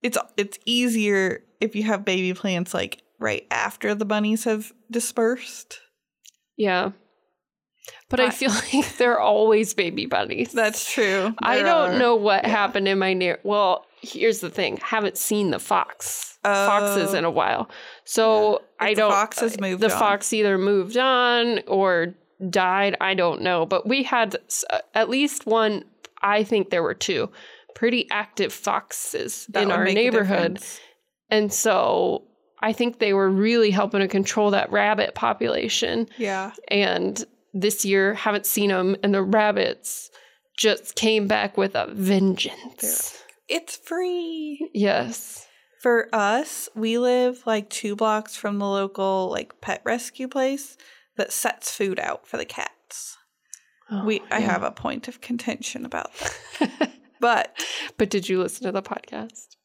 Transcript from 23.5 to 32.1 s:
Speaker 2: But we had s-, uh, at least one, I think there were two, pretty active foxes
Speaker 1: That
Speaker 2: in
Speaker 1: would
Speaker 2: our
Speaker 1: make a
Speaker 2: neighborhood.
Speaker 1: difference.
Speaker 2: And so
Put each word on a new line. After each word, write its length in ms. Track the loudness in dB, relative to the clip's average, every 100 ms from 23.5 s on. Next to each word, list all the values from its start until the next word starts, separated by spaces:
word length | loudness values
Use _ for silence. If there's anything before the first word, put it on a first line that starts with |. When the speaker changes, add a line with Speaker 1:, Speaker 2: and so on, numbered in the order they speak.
| 0 2
Speaker 2:
But 200 | 0 0
we 160 | -2
had 320 | 0 0 0 -2 _
s-, 180 | -6 -2
uh, 80 | -4 -2
at 140 | 0 0
least 360 | 2 0 -2 0
one, 380 | 2 2 -2 -8 _ -20 -4
I 220 | 0 2
think 260 | 2 0 2
there 120 | 0
were 120 | 0
two, 360 | -2 -2 -2 -2 -6 -20 -20 _
pretty 320 | -2 0 0 -2
active 420 | -4 -6 -4 -4
foxes 960 | -4 -2 -2 -4 -10 -8 -6 -6 -8 -6
Speaker 1:
That 140 | -2
Speaker 2:
in 40 | 0
Speaker 1:
would 60 |
Speaker 2:
our 100 | 2
Speaker 1:
make 80 | 2
a 20 | 2
Speaker 2:
neighborhood. 580 | 4 2 2 2 0
Speaker 1:
difference. 260 | -2 -12 -18 -20 _ _ _ _
Speaker 2:
And 220 | 0 2
so 680 | 0 2 4 4 2 0